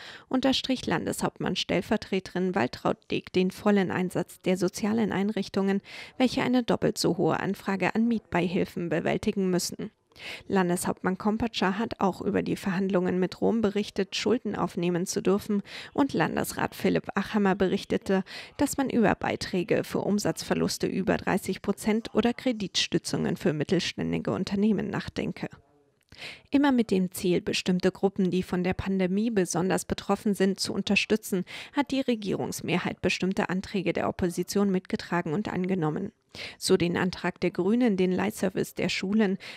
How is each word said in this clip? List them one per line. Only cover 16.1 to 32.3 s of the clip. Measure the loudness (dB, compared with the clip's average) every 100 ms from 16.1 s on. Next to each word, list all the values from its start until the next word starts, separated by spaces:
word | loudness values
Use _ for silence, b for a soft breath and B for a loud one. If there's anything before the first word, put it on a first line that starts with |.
Landesrat | 2 0 0 -2 -2 -4
Philipp | 0 0 2 0
Achammer | -4 -2 2 2
berichtete, | 2 2 0 0 -2 2 0 B B B -2
dass | -2 0
man | 0
über | 4 4
Beiträge | 4 0 -2 -2 -2 2 2
für | 2 -2
Umsatzverluste | 0 2 0 -2 -2 0 0 0 -2
über | 0 0 0
dreißig | 0 -2 -2 -4
Prozent | -4 -2 0 0 0
oder | 0 0
Kreditstützungen | 0 -2 -2 -2 -2 0 -2 -2 -2 -2 0
für | 0
mittelständige | 0 0 0 0 -4 -2 -2 -2
Unternehmen | -2 -2 0 2 2 0
nachdenke. | -4 -6 -4 -6 -6 -10 -12 _ _ _ _ _ B B B B
Immer | 4 6
mit | 4 4
dem | 2 2
Ziel, | 0 2 2
bestimmte | 0 -2 2 2 2
Gruppen, | 2 0 2 2
die | 0
von | 0 0
der | 0
Pandemie | -2 -2 0 2 2 0
besonders | 0 0 0 2 0
betroffen | -2 -6 -2 0 0
sind, | 2 2 2
zu | -2
unterstützen, | -2 0 0 2 0 0 -2 -4 B B
hat | -2 0
die | 0
Regierungsmehrheit | 0 -2 -2